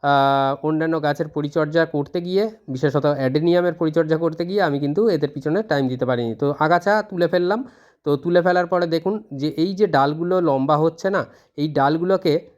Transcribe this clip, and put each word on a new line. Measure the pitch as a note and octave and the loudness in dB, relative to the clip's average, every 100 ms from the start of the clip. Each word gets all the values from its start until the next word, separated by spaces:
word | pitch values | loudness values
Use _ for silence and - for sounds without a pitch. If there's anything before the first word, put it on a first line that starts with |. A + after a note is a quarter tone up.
আহ, | C#3+ C#3 C#3 C#3 C3+ C#3 D#3 | 2 2 4 2 0 -2 -2
অন্যান্য | D#3 D#3+ D#3+ | -2 -2 -2
গাছের | D3 D3 D#3 | -2 -4 -6
পরিচর্যা | D3+ D3 D#3+ D3+ D#3+ E3 | -6 -4 -2 0 0 0
করতে | D3+ C#3+ F3+ | -2 -4 -6
গিয়ে, | F3 F#3+ G#3+ A3 - | -2 -2 -2 -6 -12
বিশেষত | C3 D3 C#3+ C#3+ | -2 0 0 0
অ্যাডেনিয়ামের | C#3+ C3 C#3+ E3 F3 F3 | 0 0 0 2 2 0
পরিচর্যা | E3 E3 D#3 D#3+ D#3+ | 0 -2 0 0 0
করতে | E3 D#3 F3 | -2 -4 -4
গিয়ে | G3+ | 0
আমি | F3 C#3+ | 0 0
কিন্তু | C#3+ D#3 A3+ | -2 0 0
এদের | E3 C#3+ | 0 -2
পিছনে | D3 D3+ F3 | -4 -2 -2
টাইম | G#3+ C#3+ C3 | 0 0 0
দিতে | B2+ B2+ | -2 -2
পারিনি। | B2 A#2 A2+ | 0 -2 -2
তো | C#3+ C#3+ | -2 0
আগাছা | D3+ F3 F3 G#3+ | 2 2 2 0
তুলে | G#3 F#3 E3+ | 0 -2 0
ফেললাম। | F3+ F3+ G#3+ C4 _ _ _ | 0 0 -2 -6 _ _ _
তো | - C#3+ | -2 -2
তুলে | E3+ F3 | 2 2
ফেলার | F3 F3+ F3 | 4 2 0
পরে | F#3 F3 | -2 0
দেখুন | E3 F3 G#3+ G#3+ | -2 -2 -4 -8
যে | C#3 D3+ | -6 -6
এই | D3+ E3+ F#3+ | -2 -2 0
যে | G3+ | 2
ডালগুলো | D3 C#3 D#3 F3 F#3 | 4 2 0 0 0
লম্বা | E3+ C3+ C3+ D3 | 2 2 2 2
হচ্ছে | D#3+ E3 F#3+ | 2 0 -2
না, | F#3+ A#2+ - _ - | -2 -4 -12 _ -6
এই | D3+ | -2
ডালগুলোকে | D3 C#3 D#3+ F3 F#3+ F3+ D3+ - | 2 2 2 0 0 2 0 -2